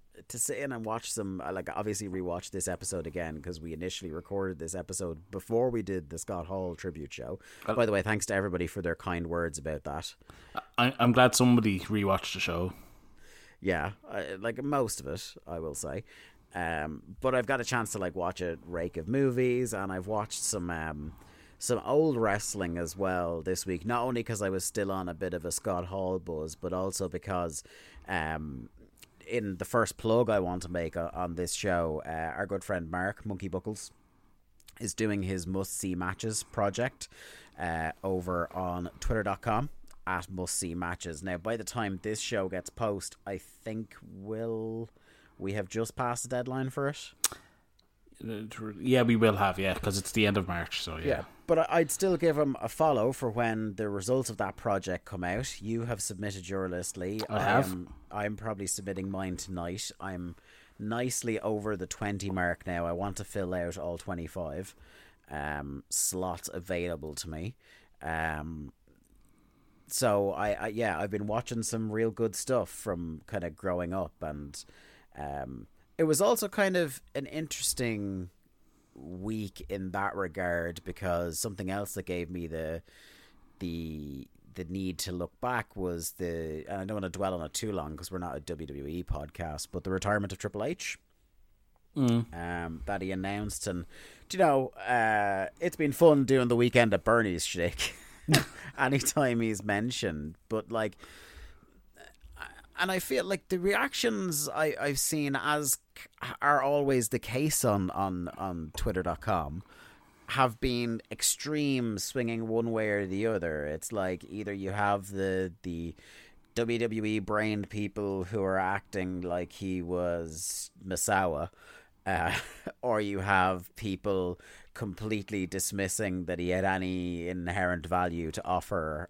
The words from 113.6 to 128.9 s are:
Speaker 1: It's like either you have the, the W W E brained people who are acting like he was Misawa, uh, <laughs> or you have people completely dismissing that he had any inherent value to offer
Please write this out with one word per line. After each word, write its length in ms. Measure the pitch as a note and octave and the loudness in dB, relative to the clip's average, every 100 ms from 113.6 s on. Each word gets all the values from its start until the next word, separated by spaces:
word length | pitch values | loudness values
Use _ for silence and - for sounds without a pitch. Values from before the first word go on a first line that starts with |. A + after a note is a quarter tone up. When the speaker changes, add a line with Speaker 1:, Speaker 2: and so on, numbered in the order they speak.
| D2 | -2
Speaker 1:
It's 260 | D#2 - | -4 -4
like 320 | G#2+ F#2 F2+ - | -2 0 -2 -6
either 240 | G2+ G2+ | -6 -4
you 160 | G2 F#2+ | -4 -2
have 400 | G2+ G2+ G2+ F#2+ | 0 2 2 0
the, 400 | G2 F#2+ F#2+ F#2 E2 | -2 0 2 -2 -4
the 320 | F2+ E2 E2+ - - - - - _ - | -6 -6 -6 -10 -18 -20 -20 -20 _ -2
W 240 | A#2 A#2 | 0 2
W 240 | A#2 A2 | 0 0
E 160 | G#2+ G#2+ | 0 0
brained 500 | G2 G#2+ G#2+ G#2+ G2 | 2 2 4 0 -2
people 560 | G#2+ G2+ G#2+ G2+ G2 F2+ | -2 -2 -2 0 0 0
who 160 | G#2+ | 0
are 160 | F#2+ F#2+ | 2 2
acting 640 | F#2 G2 - G2 F#2 F2+ | 2 0 -4 -4 -2 -2
like 300 | F2 F2 F2 | -2 -2 -2
he 300 | - G2 F#2 | -6 -2 -2
was 920 | E2+ F2+ F2 E2+ E2 D#2+ - - - - F#2+ | 0 0 2 0 -4 -6 -6 -6 -8 -12 -6
Misawa, 640 | F2+ - F#2+ F#2 D2 E2+ - - - - _ - | -2 4 4 4 0 -4 -8 -20 -20 -20 _ -2
uh, 280 | F2 E2+ F#2+ - - | 0 2 0 -4 -12
<laughs> 240 | - - | -14 -4
or 200 | B2 A2 | 0 2
you 180 | G2+ G2 | 2 0
have 560 | G2 F#2+ F#2 F2+ F2+ - | 4 6 6 2 -4 -6
people 640 | G#2+ F#2 G#2 F#2+ F2+ F2+ - - - | -4 -2 0 2 0 -2 -10 -20 -18
completely 720 | - G#2+ F2 A2 G#2+ F#2+ G#2 F2+ | -6 -6 -4 -2 -2 -2 -2 0
dismissing 800 | G2 - G2+ F#2+ - G#2 F#2 F2 | -2 -2 0 0 0 0 -2 -2
that 140 | F2 | 0
he 100 | F2 | 2
had 140 | F2+ | 2
any 640 | F#2+ F#2+ F#2 F#2 F2 E2+ E2+ | 4 2 0 -2 -2 -2 -4
inherent 580 | F#2 E2+ F#2 F2+ F2 D#2+ | -4 -2 0 2 0 0
value 460 | F2+ F2+ E2+ D#2+ | 2 2 0 -2
to 140 | - - | -4 0
offer 640 | F2+ - F#2+ D#2 | 0 0 -2 -2